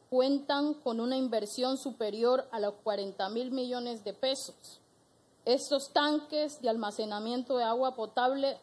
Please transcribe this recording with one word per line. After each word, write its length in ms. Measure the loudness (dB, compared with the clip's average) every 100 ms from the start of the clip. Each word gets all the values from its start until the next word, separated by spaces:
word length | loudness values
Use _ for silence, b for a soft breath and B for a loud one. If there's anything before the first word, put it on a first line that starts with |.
| 0
cuentan 640 | 2 4 2 2 0 0
con 260 | 0 -2 -2
una 160 | 0 0
inversión 640 | 0 -2 -2 -2 -2 -2
superior 680 | -4 -4 -4 2 2 2 0
a 80 | -2
los 140 | -2 -2
cuarenta 480 | -2 -2 -4 -4 -4
mil 200 | -2 -2
millones 540 | -2 -2 -4 -4 -6
de 80 | -8
pesos. 720 | -2 0 0 -6 -14 -20 -20 _ _ _ _ _ _ 2
Estos 440 | 2 2 -2 2
tanques 680 | 2 4 2 0 -2 -2 -2
de 80 | -2
almacenamiento 880 | 0 -2 -4 -4 -4 -4 -2 0 0
de 80 |
agua 300 | 2 2 0
potable 680 | -2 -2 2 4 4 0 -2